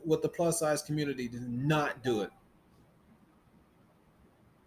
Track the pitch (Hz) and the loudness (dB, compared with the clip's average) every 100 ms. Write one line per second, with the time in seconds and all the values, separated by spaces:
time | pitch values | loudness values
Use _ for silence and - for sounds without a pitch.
0 | 165 156 156 - 170 160 156 147 - 151 | 0 2 2 0 0 2 0 0 -2 -2
1 | 143 131 123 120 123 120 143 151 143 - | -2 -4 -6 -6 -6 0 2 2 2 -2
2 | 123 110 92 - - _ _ - - _ | 0 0 -2 -8 -20 _ _ -20 -20 _
3 | _ - - _ _ - _ _ _ _ | _ -20 -20 _ _ -20 _ _ _ _
4 | _ _ - _ _ _ | _ _ -20 _ _ _